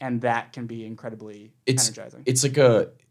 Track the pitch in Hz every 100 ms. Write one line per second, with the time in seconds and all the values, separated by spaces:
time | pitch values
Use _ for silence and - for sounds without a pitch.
0 | 131 120 120 117 - - 117 113 110 113
1 | 120 110 107 104 107 _ - 127 - 113
2 | - 123 131 127 139 131 127 107 95 -
3 | _